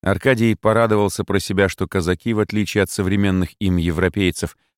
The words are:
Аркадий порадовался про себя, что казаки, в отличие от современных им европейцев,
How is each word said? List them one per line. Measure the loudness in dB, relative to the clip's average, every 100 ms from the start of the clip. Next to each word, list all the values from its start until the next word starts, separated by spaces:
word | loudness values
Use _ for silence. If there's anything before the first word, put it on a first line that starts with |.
Аркадий | -2 0 2 2 2
порадовался | 2 2 2 2 2 0 -2
про | -4 -4
себя, | -2 0 0
что | 0 -4
казаки, | -2 -2 -2 -2
в | -2
отличие | -2 -2 -2 0
от | -2
современных | 0 -2 0 0 0 -2 -4
им | 0 0
европейцев, | 0 0 0 0 -2 -2 -8 -10 _